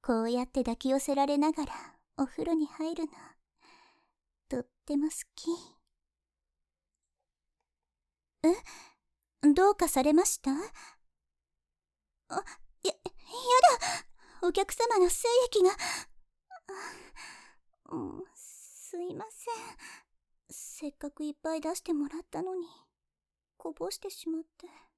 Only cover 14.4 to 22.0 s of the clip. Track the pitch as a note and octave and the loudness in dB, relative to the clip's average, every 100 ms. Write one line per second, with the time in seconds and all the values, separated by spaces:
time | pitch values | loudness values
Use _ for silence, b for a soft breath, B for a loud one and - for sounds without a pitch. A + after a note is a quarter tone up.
14.4 | F4+ G4 G4 - A#4 G#4+ F4+ - A#4 A#4+ | 0 2 -2 0 2 6 4 4 4 4
15.4 | B4 G#4 F#4 G4 F4+ B B - _ _ | 4 4 4 4 -6 B B -20 _ _
16.4 | _ F#5 - F#4+ B B B B B B | _ -20 -16 -14 B B B B B B
17.4 | B B _ _ - - - - F#4+ - | B B _ _ -12 -8 -8 -10 -16 -18
18.4 | - - - - - F4 F4+ - A4 - | -20 -20 -20 -20 -12 -10 -8 -10 -12 -12
19.4 | - A4+ A4+ A4 B B B _ _ _ | -10 -10 -12 -18 B B B _ _ _
20.4 | _ - - - D4 _ D4 - D4+ D4 | _ -16 -16 -12 -12 _ -14 -8 -10 -6
21.4 | D#4+ D#4+ D#4 F4+ - D4+ | -6 -4 -4 -6 -4 -2